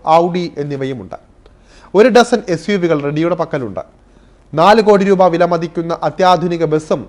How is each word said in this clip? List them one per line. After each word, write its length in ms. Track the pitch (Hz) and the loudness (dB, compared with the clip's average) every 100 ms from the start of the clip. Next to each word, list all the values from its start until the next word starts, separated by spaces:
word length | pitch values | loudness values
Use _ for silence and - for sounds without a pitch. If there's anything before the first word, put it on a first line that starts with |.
| 160 160 | 0 2
Audi 340 | 175 180 175 147 | 2 -2 -6 -8
എന്നിവയുമുണ്ട്. 580 | 147 139 135 127 95 - _ _ _ _ _ _ - 185 | -8 -6 -8 -8 -12 -18 _ _ _ _ _ _ -4 2
ഒരു 140 | 240 | 4
ഡസൻ 320 | 220 233 233 - | 4 2 0 -2
എസ് 200 | 160 - | -6 -4
യു 80 | 202 | -2
വികൾ 240 | 170 156 | 0 -2
റെഡ്ഡിയുടെ 340 | 139 151 165 175 | -4 -4 -2 -4
പക്കലുണ്ട്. 680 | 160 151 117 90 - _ _ _ _ _ _ | -6 -6 -8 -10 -14 _ _ _ _ _ _
നാല് 280 | 147 175 220 | 0 4 4
കോടി 240 | 208 202 196 | 4 4 4
രൂപ 220 | 190 185 | 2 2
വില 180 | 165 175 | 2 0
മതിക്കുന്ന 520 | 175 170 175 165 170 | -2 -4 -8 -6 -4
അത്യാധുനിക 640 | 160 143 185 180 175 170 160 | -6 0 2 2 0 -4 -2
ബസ്സും 420 | 156 156 175 | -2 -4 -6